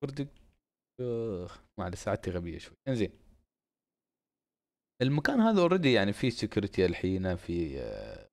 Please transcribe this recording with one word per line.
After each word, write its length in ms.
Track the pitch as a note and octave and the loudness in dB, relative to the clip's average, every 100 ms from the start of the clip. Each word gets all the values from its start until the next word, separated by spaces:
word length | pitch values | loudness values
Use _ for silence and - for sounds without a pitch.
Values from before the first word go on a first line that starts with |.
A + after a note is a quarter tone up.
برج، 260 | C#3 C#3 C#3+ - _ _ _ _ _ - | -8 -6 -8 -10 _ _ _ _ _ -8
اخ، 600 | B2 A#2 A2+ F2+ F2+ - _ - | -4 -2 -2 -4 -8 -14 _ -8
ما 60 | |
على 120 | F2+ F#2 | -6 -4
ساعتي 340 | G#2 G2+ F#2 | -2 -2 -2
غبية 280 | F2+ E2+ D#2+ | -4 -6 -10
شوي. 180 | - - C3+ | -14 -12 -4
انزين. 220 | A#2+ G2 - _ _ _ _ _ _ _ _ _ _ _ _ _ _ _ _ _ - | 0 -2 -4 _ _ _ _ _ _ _ _ _ _ _ _ _ _ _ _ _ 0
المكان 380 | C3 D3 - C4+ | 2 2 2 4
هذا 200 | A3+ G3+ | 4 6
اوريدي 320 | E3+ F#3 C#3 | 4 4 6
يعني 200 | A2 G2+ | 4 4
فيه 180 | - B2+ | 2 -2
سكيورتي 560 | - A2 G#2+ G2 - F2+ | 0 -2 -2 -2 2 2
الحين، 500 | E2+ F#2 F#2+ F#2 F2 | 2 -2 0 -2 -4
في، 440 | - F2 D#2 C2+ | -4 -4 -2 -6
آه، 500 | A#1 G#2 G#2+ F#2+ - | -8 -8 -12 -14 -20